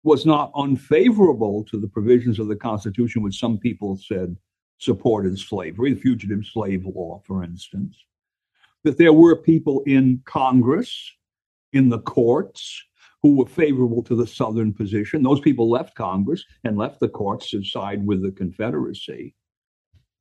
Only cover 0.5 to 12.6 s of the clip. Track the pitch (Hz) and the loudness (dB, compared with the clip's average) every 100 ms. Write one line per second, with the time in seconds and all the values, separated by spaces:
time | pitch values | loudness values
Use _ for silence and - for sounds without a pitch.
0.5 | 147 139 131 - 151 240 214 185 120 110 | -4 -2 -2 2 4 4 6 4 4 -2
1.5 | 104 107 107 101 110 107 123 120 110 107 | -4 -6 -8 -6 -2 2 4 2 -2 -4
2.5 | 104 120 107 107 95 120 117 104 98 120 | -6 -6 -6 -4 -4 -2 -2 -6 -4 -4
3.5 | 107 123 95 101 95 - 98 90 87 _ | -2 -4 -4 -6 -8 -6 -6 -6 -10 _
4.5 | _ _ _ - - 127 107 95 95 - | _ _ _ -4 -2 0 0 -2 -6 -8
5.5 | 98 85 87 135 131 135 117 98 104 107 | -8 -8 -4 -2 0 0 -2 -4 -8 -6
6.5 | 113 101 95 92 92 85 85 - 98 87 | -8 -6 -6 -8 -10 -12 -14 -10 -8 -8
7.5 | 90 - 98 - - _ _ _ _ _ | -12 -14 -10 -10 -12 _ _ _ _ _
8.5 | _ _ _ 156 131 170 156 170 160 - | _ _ _ -2 4 8 10 8 6 2
9.5 | 160 151 135 143 135 131 127 - 151 131 | 2 2 -2 2 4 4 2 -2 -2 2
10.5 | 127 117 160 247 - - - _ _ _ | 4 4 0 -4 -12 -18 -20 _ _ _
11.5 | _ _ 135 131 117 - - 117 135 - | _ _ 2 2 2 -2 0 2 2 -2
12.5 | - | -12